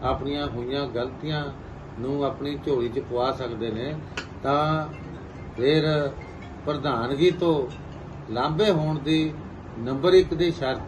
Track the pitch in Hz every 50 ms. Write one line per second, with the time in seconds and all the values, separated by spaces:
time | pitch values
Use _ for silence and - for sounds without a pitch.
0 | 127 127 135 147 127 139 143 147 147 143 117 120 120 123 135 143 143 131 110 120
1 | 123 127 - - - 151 156 151 147 143 135 - - - - - - - - 107
2 | 117 131 139 143 143 135 - 101 127 143 147 139 - 156 143 127 120 120 113 135
3 | - - 120 120 123 131 131 - 131 120 117 107 113 117 107 110 120 143 156 156
4 | - - - - - - - - - 139 143 143 151 156 156 156 156 151 - -
5 | - - - - - - - - - - - - 120 139 151 156 151 156 151 151
6 | 143 139 139 - - - - - - - - - - 147 151 143 135 151 127 113
7 | 117 131 139 139 165 180 170 175 180 170 160 147 131 120 - - - - - -
8 | - - - - - - 110 120 131 151 160 156 214 214 190 160 151 156 156 151
9 | - 151 160 156 156 156 147 - - - - - - - - - 117 123 135 135
10 | 147 180 180 185 180 - 170 156 175 175 160 - 143 131 135 117 110